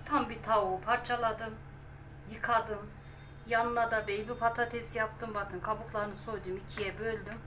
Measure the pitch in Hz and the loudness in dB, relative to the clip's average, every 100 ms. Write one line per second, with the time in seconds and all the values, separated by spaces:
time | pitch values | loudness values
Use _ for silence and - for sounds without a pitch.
0 | - 294 226 220 214 214 190 185 208 240 | 4 2 2 -4 4 4 6 0 2 2
1 | - - 226 220 226 - - - - - | 4 2 2 0 -6 -8 -12 -14 -14 -14
2 | - - - 214 - 226 220 208 208 - | -14 -14 -12 -6 4 4 4 -4 -6 -12
3 | - - - - - 226 240 240 226 220 | -14 -14 -14 -14 2 4 4 4 4 4
4 | 208 202 214 240 233 233 240 233 233 226 | 2 -2 -2 2 2 4 0 0 -4 0
5 | 220 - 226 208 202 185 214 214 226 214 | 0 -2 -4 -4 -4 -4 -2 -2 -2 -2
6 | 208 196 - 208 185 190 - - 196 190 | -2 -4 -6 -4 -4 -6 -6 -2 -2 -2
7 | 226 214 196 226 | -2 -2 -4 -10